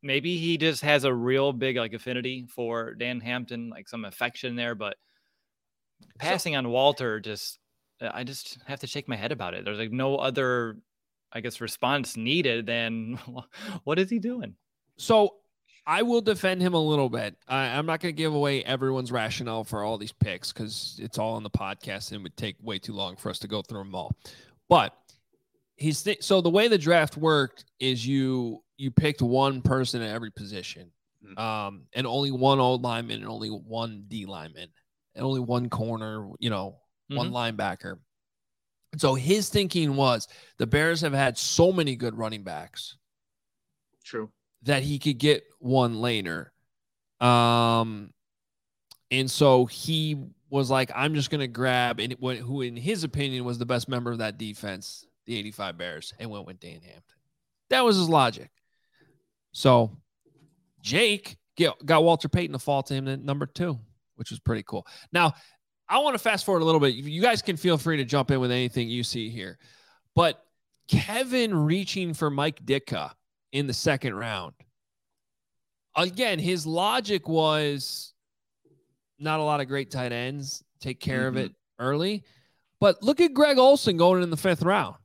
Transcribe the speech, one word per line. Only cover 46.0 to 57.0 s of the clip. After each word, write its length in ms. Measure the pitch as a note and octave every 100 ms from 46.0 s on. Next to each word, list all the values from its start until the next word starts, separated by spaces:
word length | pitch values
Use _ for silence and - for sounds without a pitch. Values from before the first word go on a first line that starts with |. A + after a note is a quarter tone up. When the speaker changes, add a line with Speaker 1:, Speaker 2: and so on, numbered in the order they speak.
Speaker 2:
later. 500 | A#2+ A2+ F2+ E2 - _ _ _ _ _ _ _
Um, 960 | B2 A#2+ A#2 A#2 A#2 A#2 A2+ G#2+ G2+ _ _ _ _ _ _ _ _ - _
and 200 | C3 C3
so 340 | - C#3+ B2+ B2
he 520 | - - D#3+ D#3 D3 C3 _ _
was 200 | C#3 C3
like, 220 | C3 B2+ -
"I'm 200 | C#3+ D3+
just 140 | C3+
gonna 160 | D3+ C3
grab," 520 | A#2 B2+ B2 A#2+ A#2+
and 120 | A2+
it 100 | A#2+
went, 180 | B2+ B2
who 220 | A#2+ C#3
in 140 | B2 A#2
his 280 | C3+ G#3+
opinion 400 | D#3+ D3+ C#3+ B2+ B2
was 120 | A#2+
the 80 | A#2+
best 220 | B2+ A#2+
member 220 | B2+ A#2+
of 80 | A#2
that 180 | A2 G#2
defense, 680 | A2 G2+ G#2 F#2+ - - - _ -
the 100 | A2+
eighty-five 400 | G#2 G#2 G2 E2+
Bears, 360 | F2 D#2 - -
and 100 | A2+
went 160 | G#2 F#2
with 140 | F#2
Dan 220 | E2+ E2
Hampton. 340 | F2 -